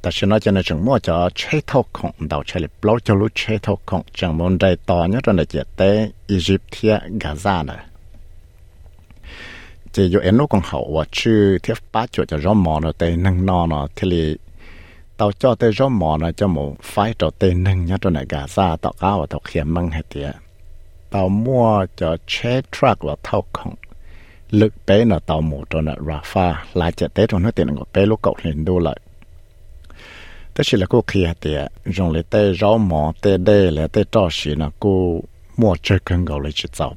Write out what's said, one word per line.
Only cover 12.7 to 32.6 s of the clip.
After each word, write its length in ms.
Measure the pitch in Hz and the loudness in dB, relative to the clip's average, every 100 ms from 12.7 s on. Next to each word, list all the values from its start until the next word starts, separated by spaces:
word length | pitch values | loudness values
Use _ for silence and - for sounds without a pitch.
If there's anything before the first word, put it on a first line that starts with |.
| 78 | 2
nó 100 | 80 | -2
tê 240 | 73 85 85 | -2 -2 0
nâng 300 | 92 90 92 | 0 2 2
no 200 | 90 85 | 2 0
nó, 200 | 76 73 - | -2 -4 -4
thì 120 | 92 | -2
lì 280 | 87 78 76 - - - - - - - - | 0 0 -4 -10 -20 -20 -20 -20 -20 -20 -2
tàu 160 | 104 | -2
cho 220 | 98 131 | 2 2
tê 160 | 113 120 | 4 2
rõ 180 | 104 135 | 2 0
mỏ 280 | 117 80 78 | 2 2 0
nó 120 | 82 | -2
cho 140 | 80 101 | 0 0
một 300 | 78 71 69 | 0 -4 -8
phái 320 | - - 104 113 | -6 -2 -2 0
trò 120 | 80 - | -4 0
tê 160 | 95 | 0
nâng 300 | 90 90 92 | 2 2 0
nhất 220 | 85 95 98 | 0 -2 0
là 160 | 78 65 | -2 -4
Gaza, 480 | 73 69 - 92 80 | -8 -4 0 0 0
tàu 160 | - - | -4 -2
áo 220 | 92 101 | -2 -2
và 60 | 73 | -4
tàu 140 | - | -8
khiêm 300 | - 85 73 | -6 -4 -2
măng 160 | 85 87 | -2 -2
hết 120 | 78 - | -4 -8
tiệt. 260 | 71 71 - - - - - - - - | -10 -10 -12 -20 -20 -20 -20 -20 -20 -6
Tàu 180 | 101 92 | -2 0
mua 580 | 101 120 127 117 107 95 - | 0 2 4 4 4 0 -2
cho 200 | 82 82 - | -2 -2 -4
chế 360 | - 120 127 135 | -6 -2 -2 -2
truck 320 | - 135 101 | 0 2 2
là 120 | 76 73 | -2 -8
thâu 220 | - 104 - | -4 -4 -4
khổng, 220 | - - 80 - - - - - - - | -8 -10 -14 -20 -20 -20 -20 -20 -20 0
lực 240 | 107 107 - - | 4 4 2 2
bé 180 | 104 | 4
là 140 | 117 87 | 4 2
tàu 220 | - 78 | 0 -2
một 300 | 78 71 78 | -2 -4 -4
trò 100 | 80 | -4
là 140 | 78 | -2
Rafah, 600 | 67 73 76 - - 90 73 - | -4 -6 -8 -4 0 0 0 -4
lại 180 | 92 82 | -2 -2
chế 160 | 80 85 | -2 -4
tế 120 | - 107 | 2 2
trong 160 | 98 | 2
nước 120 | 98 | 0
tiền 220 | - 80 71 | 0 -2 -2
của 80 | 73 | -4
bé 140 | - 101 | 2 2
lúc 160 | 110 | 2
cậu 140 | - - | 0 -2
liền 220 | 87 73 | -6 -4
đua 140 | 78 90 | -2 0
lại. 220 | 82 - - - - - - - - - - - - - - - - - | 0 -4 -12 -20 -20 -20 -20 -20 -20 -20 -20 -20 -20 -20 -20 -20 -12 -4
Tức 80 | 147 | 0
là 140 | 113 92 | 0 2
cô 180 | 120 - | 2 2
kia 260 | 101 87 82 | 0 0 -2
thì 160 | 76 73 71 - | -4 -4 -6 -10
dùng 280 | - 90 90 | -8 -2 0
lấy 100 | 80 | -2
tê 300 | 85 107 104 | 0 2 2
rõ 240 | 87 | 2